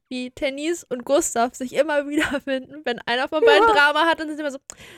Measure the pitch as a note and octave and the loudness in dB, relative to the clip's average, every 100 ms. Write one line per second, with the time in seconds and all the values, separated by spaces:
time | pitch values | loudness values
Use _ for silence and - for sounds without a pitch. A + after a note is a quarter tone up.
0 | _ B3+ B3+ - D4 C#4 D4+ E4+ - B3 | _ -10 -10 -6 -6 -4 -6 -6 -8 -10
1 | A#3+ C#4+ D#4+ A#3 A#3+ - B3+ - D#4 D4 | 0 0 2 -2 -2 -4 -6 -2 0 0
2 | C#4+ D4+ D#4 C#4 - C4 B3+ C#4+ C4 A#3+ | -2 -2 -2 -4 -4 -6 -8 -10 -6 -6
3 | - A#3+ C#4 D#4 A4+ G4+ A4+ D4+ C#4+ D4+ | -4 -2 -2 2 6 6 6 6 4 4
4 | E4 D#4 D#4 D4+ D4+ C4+ _ - - | 2 0 -4 -6 -8 -10 _ -20 -20